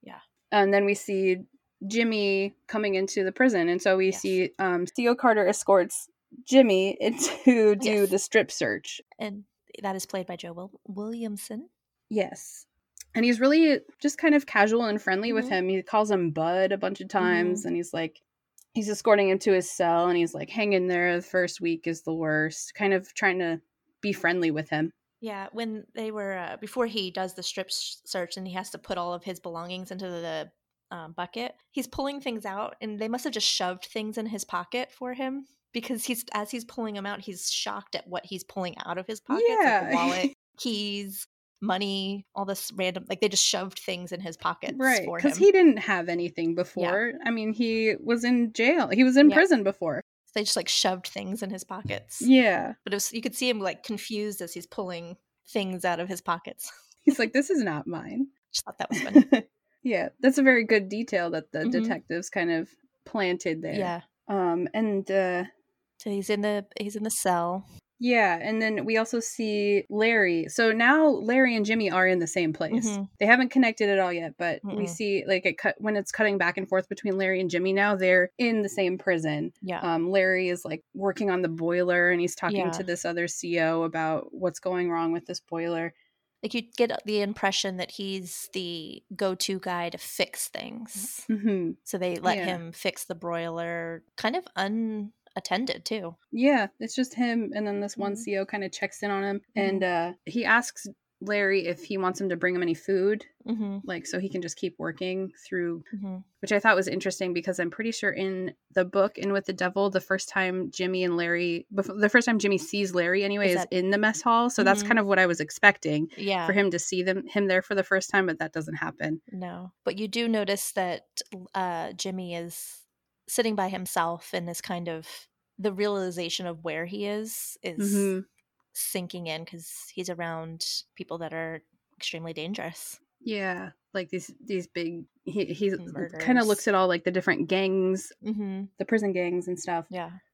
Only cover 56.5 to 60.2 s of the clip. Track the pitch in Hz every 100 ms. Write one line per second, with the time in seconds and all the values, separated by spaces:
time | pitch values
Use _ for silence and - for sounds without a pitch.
56.5 | - - - _ _ - 269 220 262 285
57.5 | 339 208 151 - 170 - 220 277 _ _
58.5 | - - - - - 262 233 - 233 226
59.5 | _ _ _ 254 196 175 _